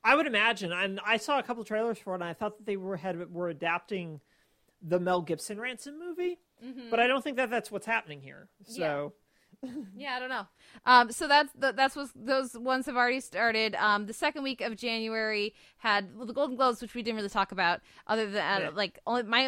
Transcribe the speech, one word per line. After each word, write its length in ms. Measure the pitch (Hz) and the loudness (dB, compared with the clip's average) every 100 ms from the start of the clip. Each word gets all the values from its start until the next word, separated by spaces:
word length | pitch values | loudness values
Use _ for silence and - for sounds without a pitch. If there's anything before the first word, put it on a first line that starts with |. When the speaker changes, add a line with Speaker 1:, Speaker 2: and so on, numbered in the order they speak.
Speaker 1:
I 120 | 220 285 | 6 4
would 100 | 302 | 4
imagine. 460 | 214 220 202 185 | 4 2 2 -2
And 280 | 175 196 196 | -2 -2 -2
I 120 | 202 226 | 0 0
saw 220 | 220 285 | 2 0
a 40 | |
couple 220 | 240 233 | 0 -6
trailers 340 | 214 214 233 220 | -4 -2 0 -4
for 140 | - | -6
it, 40 | 185 | -6
and 80 | |
I 80 | 170 | -6
thought 240 | 165 214 208 | -4 -6 -6
that 80 | 214 | -6
they 100 | 196 | -6
were, 200 | 190 185 | -4 -6
had, 360 | 185 170 175 | -4 -6 -8
were 160 | 175 175 | -6 -4
adapting 720 | 156 170 175 - 196 170 151 _ _ _ _ _ _ | -2 -2 -2 -4 -8 -6 -12 _ _ _ _ _ _
the 160 | 170 180 | -2 0
Mel 220 | 175 180 | 2 0
Gibson 380 | 160 160 - 208 | 0 -6 -6 -8
Ransom 380 | 240 247 285 294 | -8 -8 -14 -12
movie, 400 | 349 339 359 349 _ _ | -10 -4 -4 -4 _ _
Speaker 2:
Mm-hmm. 280 | 247 262 233 | -16 -14 -2
Speaker 1:
but 100 | 226 | 2
I 60 | 247 | 4
don't 180 | 269 | 2
think 140 | 294 247 | 0 -2
that 100 | 254 | 0
that's 220 | 233 - | -2 -4
what's 160 | 202 214 | -8 -2
happening 340 | 226 - 147 | -4 -4 -14
here. 280 | 135 - - _ 208 | -16 -20 -20 _ -16
Speaker 2:
Yeah. 100 | 226 | -4
Speaker 1:
So. 360 | 160 143 147 - _ _ _ _ 262 254 196 196 | -2 -2 -6 -10 _ _ _ _ -12 -10 -12 -10
Speaker 2:
Yeah, 180 | 277 | -8
I 40 | 254 | -6
don't 100 | 254 | -4
know. 180 | 247 185 _ - - - | -6 -8 _ -20 -4 10
Um, 240 | 247 233 | 10 10
so 140 | 233 311 | 0 6
that's 220 | 285 294 | 6 6
the, 200 | - 262 | 0 -2
that's 220 | 214 269 294 | 4 2 2
what, 120 | 285 | -10
those 420 | - 220 269 262 233 | -10 0 0 0 -6
ones 280 | 254 262 262 | 0 0 0
have 100 | 247 | 2
already 240 | 247 262 | 2 2
started. 540 | - 175 233 220 220 - | -4 0 2 2 0 2
Um, 280 | 208 208 208 | 2 2 0
the 60 | |
second 300 | 226 294 294 | -2 -4 -2
week 180 | 269 254 | -6 -4
of 160 | 214 220 | -6 -4
January 760 | 240 226 220 220 220 214 208 _ - _ | -4 -4 -2 -2 -2 -2 -4 _ -20 _
had, 360 | 233 202 190 208 | 2 2 0 -12
well, 100 | 233 | -8
the 60 | |
Golden 220 | 247 285 247 | -2 -2 2
Globes, 240 | 262 233 | 2 2
which 120 | 233 | -6
we 80 | 240 | -6
didn't 140 | 226 220 | -4 -4
really 120 | 202 | -2
talk 220 | 208 196 | -2 -2
about, 280 | 185 175 175 _ - - | 2 2 2 _ -18 -2
other 220 | 220 214 | -2 0
than, 120 | 202 | -2
uh, 220 | 160 196 180 | 0 0 0
Speaker 1:
Yeah. 40 | |
Speaker 2:
like, 240 | 156 196 - - | -2 -4 -4 -2
only 160 | 240 | -2
my 220 | 220 233 | 2 2